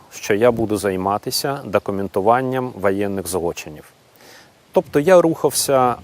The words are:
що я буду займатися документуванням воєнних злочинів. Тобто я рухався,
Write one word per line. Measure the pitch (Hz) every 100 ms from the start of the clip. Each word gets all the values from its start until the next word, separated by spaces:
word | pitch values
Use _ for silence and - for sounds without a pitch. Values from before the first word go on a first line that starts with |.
| -
що | - -
я | 104 120
буду | 117 110 104
займатися | 98 92 95 104 - - 147 139 113
документуванням | 101 - 98 98 101 98 123 131 131 127 101
воєнних | 98 98 101 98 87
злочинів. | 90 85 - 80 76 - _ _ _ - - - _ _
Тобто | - - 147
я | 151 180
рухався, | 165 160 147 - - 135 127 117